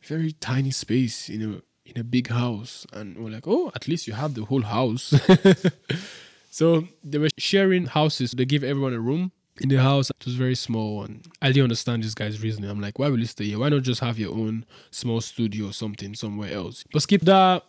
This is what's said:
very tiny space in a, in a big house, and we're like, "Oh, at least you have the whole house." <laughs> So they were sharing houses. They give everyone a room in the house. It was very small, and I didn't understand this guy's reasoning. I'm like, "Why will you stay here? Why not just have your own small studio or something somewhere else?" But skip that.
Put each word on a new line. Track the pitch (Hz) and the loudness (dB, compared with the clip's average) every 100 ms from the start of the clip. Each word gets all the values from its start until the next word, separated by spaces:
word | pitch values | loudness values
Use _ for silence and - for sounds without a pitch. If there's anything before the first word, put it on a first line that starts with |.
very | - 156 160 | -6 -4 -4
tiny | 156 - 127 135 | -4 -4 0 0
space | 127 - 120 123 - - | -4 0 0 0 -4 -10
in | 107 | -8
a, | 107 92 _ _ - | -6 -8 _ _ -12
in | - | -10
a | |
big | 117 127 123 | -2 -2 0
house, | 117 123 107 120 - - | -2 -2 -4 -10 -18 -16
and | 104 104 92 | -16 -14 -12
we're | 113 | -12
like, | 110 156 | -10 -2
"Oh, | 262 359 - | 0 0 -6
at | - | -4
least | 165 - | -4 -4
you | |
have | 110 151 | -6 -6
the | 123 107 | -6 -2
whole | 135 | -2
house." | 107 113 127 117 - 143 - 190 196 185 175 - - | 0 0 0 -2 2 2 8 8 8 6 2 -2 -8
<laughs> | 165 196 - - _ _ | -8 -8 -18 -20 _ _
So | - 160 165 175 _ | 0 4 4 0 _
they | 143 147 | -6 0
were | 151 - | 0 -2
sharing | - 196 196 180 160 | 0 2 4 2 0
houses. | 156 156 - 123 | 2 2 2 -4
They | 123 | 0
give | 127 147 | 0 0
everyone | 139 139 135 | 0 -2 -2
a | 120 | -2
room | 117 156 185 _ _ - | -2 -2 -4 _ _ -4
in | 131 | 2
the | 135 | 4
house. | 131 139 131 | 6 4 0
It | - - | -4 -6
was | |
very | 123 127 127 | -2 0 -2
small, | - 113 107 107 | -2 -4 -2 -6
and | 107 - - _ | -8 -14 -20 _
I | 139 | 2
didn't | 131 131 | 4 4
understand | 113 - 117 | 2 -2 -2
this | 110 110 | -4 -4
guy's | 107 107 | -6 -4
reasoning. | 110 107 101 | -4 -4 -6
I'm | 104 | -6
like, | 101 104 | -6 -2
"Why | 143 | 0
will | 127 | 0
you | 117 | -2
stay | - | -4
here? | 104 104 | -4 0
Why | 139 | 2
not | 143 | 2
just | 127 117 | 0 -2
have | 120 110 | -2 -2
your | 104 | -4
own | 107 110 113 - - _ | -4 -4 -4 -8 -20 _
small | - 123 113 | -8 -4 -4
studio | 113 - 113 107 101 | -4 -4 -2 -2 -8
or | |
something | - 110 101 98 107 | -6 -8 -8 -12 -10
somewhere | 110 104 101 | -8 -8 -8
else?" | 101 87 - - | -8 -8 -12 -4
But | 151 | -2
skip | - 202 | 2 4
that. | 165 190 185 185 | 6 6 6 2